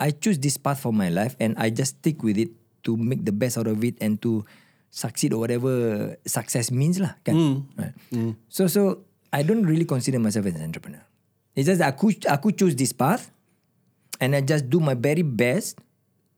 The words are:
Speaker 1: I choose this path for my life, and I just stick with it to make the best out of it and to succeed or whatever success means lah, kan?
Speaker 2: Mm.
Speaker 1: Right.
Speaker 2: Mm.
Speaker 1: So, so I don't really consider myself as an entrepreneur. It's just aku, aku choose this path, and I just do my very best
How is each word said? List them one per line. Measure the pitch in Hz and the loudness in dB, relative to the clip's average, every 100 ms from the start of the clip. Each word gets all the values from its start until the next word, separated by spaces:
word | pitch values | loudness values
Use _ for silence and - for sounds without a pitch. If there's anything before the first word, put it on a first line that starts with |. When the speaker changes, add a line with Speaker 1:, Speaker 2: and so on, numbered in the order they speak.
Speaker 1:
I | 143 | -2
choose | 147 220 165 | 0 0 0
this | 139 - | 0 -2
path | 139 139 | -2 -2
for | 123 | 0
my | 107 92 | 0 2
life, | 85 113 - | 2 0 0
and | 113 - | -2 0
I | 113 | -2
just | 117 135 - | 0 -4 -2
stick | 165 156 | -2 0
with | 113 101 | 0 0
it | 113 - _ _ - | -2 -4 _ _ -4
to | 113 | -2
make | 113 135 | 0 -2
the | 110 | -2
best | 104 123 117 | 0 -2 -2
out | 113 | -2
of | 107 | 0
it | 120 120 | -2 -2
and | 110 107 | -2 0
to | 117 110 104 - _ _ _ | 0 -2 -4 -16 _ _ _
succeed | - 120 - 147 113 | -10 -8 -2 -2 0
or | |
whatever | 117 123 131 127 117 104 104 - | 0 0 0 0 0 0 -4 -8
success | - - 113 123 117 | -6 -6 -4 -4 -2
means | 127 147 180 | 0 0 0
lah, | 185 - - | -2 -4 0
kan? | 160 | 2
Speaker 2:
Mm. | 156 135 139 - | 2 0 -6 -8
Speaker 1:
Right. | - - - | -8 -10 -8
Speaker 2:
Mm. | 120 113 110 _ | -4 -4 -6 _
Speaker 1:
So, | - 185 | 0 2
so | 202 196 185 - _ _ 143 | 4 2 0 -10 _ _ -2
I | |
don't | 151 226 185 | 2 2 2
really | 160 | 2
consider | 170 131 120 131 | 2 0 0 0
myself | 110 104 98 | 0 0 -2
as | 82 | -4
an | |
entrepreneur. | 80 82 - - _ _ _ _ _ | -8 -10 -14 -20 _ _ _ _ _
It's | - 139 | -2 2
just | 190 | 2
aku, | 147 135 214 - - | 0 2 0 2 0
aku | 139 220 | 0 0
choose | - 185 | 2 2
this | 131 - | 2 -2
path, | - 131 233 - _ _ _ _ _ _ _ _ - | 0 0 0 -6 _ _ _ _ _ _ _ _ -4
and | 131 | 0
I | 143 | 0
just | 139 151 127 | 2 0 2
do | 175 | 2
my | 151 | 2
very | 127 135 156 | 2 0 2
best | 160 110 120 165 - - _ _ _ _ _ | 0 2 2 2 -4 -12 _ _ _ _ _